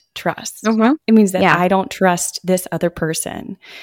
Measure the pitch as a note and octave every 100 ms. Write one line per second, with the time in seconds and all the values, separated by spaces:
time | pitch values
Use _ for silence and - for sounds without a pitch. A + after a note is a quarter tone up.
0 | _ - F3 - - - G#3+ A3 A3 D4+
1 | - A3 G3+ F3+ F#3 E3 F3+ F#3+ - -
2 | F#3+ F3 - - F3 F#3 - E3 F3 -
3 | D#3+ D#3+ - - - G3 - -